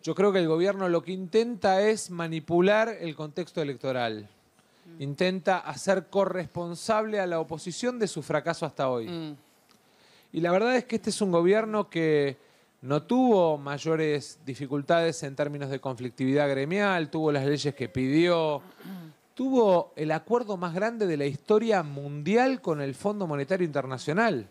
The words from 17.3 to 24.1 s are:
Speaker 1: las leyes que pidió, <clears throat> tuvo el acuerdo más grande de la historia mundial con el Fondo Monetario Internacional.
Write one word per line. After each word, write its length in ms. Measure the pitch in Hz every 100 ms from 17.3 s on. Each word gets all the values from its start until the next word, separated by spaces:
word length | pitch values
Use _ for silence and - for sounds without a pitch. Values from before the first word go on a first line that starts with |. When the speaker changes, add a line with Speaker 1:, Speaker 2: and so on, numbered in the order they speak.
Speaker 1:
las 140 | 147
leyes 300 | 135 147 139
que 140 | - 120
pidió, 720 | - 131 147 175 170 156 147 180 - 180 190
<clears throat> 360 | 160 147 _
tuvo 580 | - 262 262 214 180 - -
el 140 | 156
acuerdo 440 | 156 - 233 220 190
más 160 | 175
grande 320 | 165 214 233 202
de 100 | 156
la 80 | 143
historia 560 | 131 - 214 226 202
mundial 800 | 151 139 143 147 151 220 262 262
con 180 | - 151
el 140 | 139
Fondo 320 | 131 202 208 180
Monetario 400 | 143 135 185 175
Internacional. 840 | 143 135 131 -